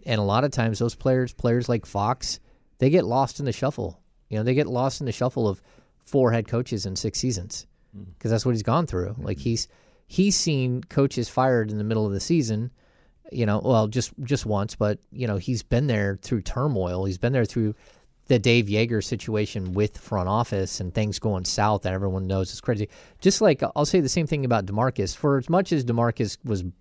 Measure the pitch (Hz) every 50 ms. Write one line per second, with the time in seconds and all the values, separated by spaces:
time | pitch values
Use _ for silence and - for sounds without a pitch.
0 | - - 117 107 104 98 101 120 139 143 - 131 113 113 107 - 120 117 - -
1 | - 135 127 127 127 123 - - - 120 117 123 120 127 120 113 - - - 101
2 | 101 110 127 - - - - - - _ _ _ _ _ _ - 127 135 156 180
3 | 110 104 120 135 135 - - - 143 131 107 - 127 135 - 123 101 87 - -
4 | _ _ _ _ _ - 107 107 110 123 127 143 147 87 127 123 127 135 - -
5 | 147 123 - - 123 131 - 131 117 104 95 - _ _ _ - _ _ _ _
6 | _ - - 139 127 117 113 117 107 - - 120 123 - 120 101 95 95 92 90
7 | - 110 - - - 131 113 92 90 98 - - - _ _ _ _ _ - 98
8 | 98 92 - - - 113 113 110 - 127 120 110 104 - 117 165 175 - - 90
9 | 90 101 107 127 - 101 98 - - 117 113 110 - - _ _ _ _ _ _
10 | _ - - - 190 202 185 - - 170 151 135 127 127 123 123 - - - 143
11 | 139 135 - 127 117 - - 131 127 131 127 117 110 107 107 107 104 110 113 110
12 | 107 101 98 98 - - 175 165 131 113 110 107 117 127 - _ _ _ _ _
13 | _ _ _ _ _ 320 - 123 117 104 104 104 - 123 123 110 110 107 113 127
14 | 120 - - - 139 120 143 123 - 110 107 98 101 107 - - 110 104 107 -
15 | _ _ - 127 123 107 101 95 - - 123 110 - - 117 120 147 143 113 104
16 | 101 98 98 - - - 123 107 - - - 123 135 151 131 95 92 87 87 92
17 | 95 98 92 90 - 120 135 127 113 - - 120 110 107 107 - _ - - _
18 | _ _ _ _ _ - 131 117 101 123 117 120 110 98 101 107 117 117 117 107
19 | - - 123 101 - - 110 107 107 - - 104 92 92 92 101 107 104 - -
20 | - - 110 98 90 92 101 113 117 - - 98 95 95 - - 92 90 - 113
21 | 107 104 98 - - 110 101 92 90 - - - 104 107 107 101 - 95 92 95
22 | 101 98 92 95 95 95 95 95 95 - - - - - 117 101 104 - - -
23 | - - - _ - 185 - - 220 190 143 - 165 170 - 147 151 - - 180
24 | 147 127 - 180 160 - 160 143 135 123 117 110 98 95 101 107 123 131 - -
25 | 98 90 - - - 147 139 135 123 - 165 185 196 - 175 147 123 120 117 117
26 | 117 117 113 - 117 101 - - - 127 107 92 90 90 - _